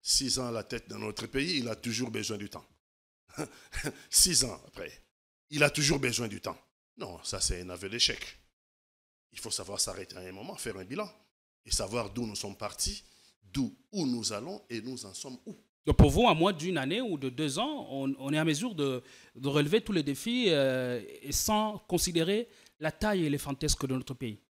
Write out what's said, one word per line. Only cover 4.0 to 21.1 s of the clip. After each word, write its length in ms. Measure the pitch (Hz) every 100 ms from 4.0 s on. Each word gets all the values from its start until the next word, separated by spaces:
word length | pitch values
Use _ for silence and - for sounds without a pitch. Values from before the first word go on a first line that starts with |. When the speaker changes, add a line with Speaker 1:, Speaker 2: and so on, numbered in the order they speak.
| -
Speaker 1:
Six 360 | - 185 160 127
ans 140 | 92 -
après, 240 | - 85 - _ _ _ _ _
il 120 | 147
a 80 | 143
toujours 300 | 151 143 147
besoin 300 | 131 117 117
du 100 | 101
temps. 180 | - 85 _ _ _ -
Non, 220 | 135 85
ça 180 | - 95
c'est 200 | - 90
un 80 | 90
aveu 200 | 90 98
d'échec. 500 | 113 - - - - _ _ _ _ _ _ _ _ _
Il 60 | -
faut 120 | 113
savoir 300 | - 95 101
s'arrêter 340 | - 95 92 95
à 60 |
un 100 | 92
moment, 240 | 95 120 180
faire 220 | 123 95
un 80 | 92
bilan 260 | 151 208 - _ _ _ _ -
et 60 |
savoir 380 | - 98 117 104
d'où 160 | 110 117
nous 120 | 101
sommes 180 | 104 95
partis, 480 | 104 - - 208 - _ - _
d'où, 320 | 98 139 120 - _
où 160 | 208 143
nous 240 | 120 107
allons 300 | 107 135 196 -
et 120 | 117
nous 240 | 113 131 101
en 80 |
sommes 240 | 95 139 123 -
où. 100 | 185 _ _ -
Speaker 2:
Donc 120 | 151
pour 120 | 143
vous, 180 | 143 240
à 60 |
moins 200 | 160 180
d'une 240 | 175 165 170
année 240 | 135 202
ou 160 | 254 156
de 120 | 131
deux 300 | 123 151 135
ans, 280 | 262 294 117
on, 260 | 135 135 135
on 140 | 135
est 60 | 156
en 60 | 160
mesure 300 | 147 240 180
de, 280 | 139 127 - - - -
de 120 | 135
relever 340 | 143 147 214
tous 120 | 233
les 100 | 185
défis, 420 | 143 135 226 247 226
euh, 540 | 151 135 131 127 123 101